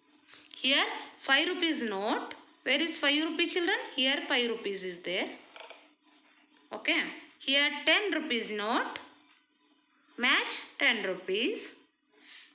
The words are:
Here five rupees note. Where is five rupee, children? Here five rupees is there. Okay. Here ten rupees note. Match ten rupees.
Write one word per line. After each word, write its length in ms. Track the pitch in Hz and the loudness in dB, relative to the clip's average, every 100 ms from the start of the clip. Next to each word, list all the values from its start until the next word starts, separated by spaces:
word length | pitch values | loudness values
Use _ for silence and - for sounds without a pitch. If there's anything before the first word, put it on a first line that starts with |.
| _ _ _ - - - | _ _ _ -20 -20 -2
Here 280 | 262 285 427 - - - | 2 4 2 -2 -10 -8
five 300 | - 269 339 | 2 4 4
rupees 340 | 339 330 254 | 2 0 0
note. 520 | 226 196 214 480 - - - _ | -2 -2 0 -2 -4 -12 -20 _
Where 180 | - 277 | 0 2
is 160 | 330 - | 2 0
five 260 | 285 285 | 2 4
rupee, 260 | 320 320 330 | 2 2 0
children? 280 | 359 349 453 - | 2 2 0 -2
Here 260 | - 262 277 | 0 0 0
five 260 | - 262 233 | 0 0 2
rupees 360 | 226 202 190 | -2 -4 -6
is 140 | 185 170 | -6 -6
there. 300 | 175 190 - - - - - - - _ _ _ _ _ _ _ _ | -4 -2 -4 -8 -18 -20 -18 -20 -20 _ _ _ _ _ _ _ _
Okay. 300 | - 285 320 170 - - - | -6 -2 0 -2 -8 -16 -8
Here 320 | - 277 294 285 | 0 2 2 0
ten 280 | 311 370 403 | 2 2 2
rupees 380 | 320 220 233 190 | -2 -2 -4 -4
note. 480 | 208 208 302 - - - - _ _ _ _ _ _ _ _ _ - | -4 0 0 -2 -8 -14 -20 _ _ _ _ _ _ _ _ _ -2
Match 440 | 247 339 480 - - - | 2 2 0 -6 -10 0
ten 260 | 277 226 | 2 2
rupees. 680 | 196 180 - 202 294 466 - - _ _ _ _ - - - | 0 -4 -2 0 0 -2 -8 -14 _ _ _ _ -20 -20 -20